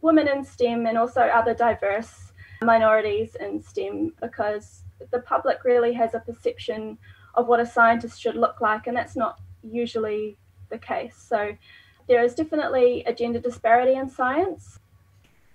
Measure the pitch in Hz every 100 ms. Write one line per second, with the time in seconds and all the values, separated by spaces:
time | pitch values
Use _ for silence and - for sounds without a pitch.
0 | 320 311 285 277 269 - 233 233 226 226
1 | 240 254 226 233 233 226 233 208 202 208
2 | 226 - - - - - 233 226 220 220
3 | 214 208 226 - 403 320 - 415 392 -
4 | 220 - 240 - 208 208 - - - -
5 | - 240 - - 269 - 254 247 233 240
6 | 226 226 233 233 240 - - 220 220 220
7 | - - - 233 233 233 233 247 226 233
8 | 233 - 233 220 226 - 220 220 240 247
9 | - 262 226 - - - 226 233 233 226
10 | 220 214 214 202 _ _ - 226 - -
11 | 233 _ - 214 208 214 _ - _ _
12 | - 240 240 247 311 302 277 262 247 240
13 | - 233 240 233 247 - 220 240 247 262
14 | 269 - 254 294 381 - - - _ _
15 | _ _ _ _ _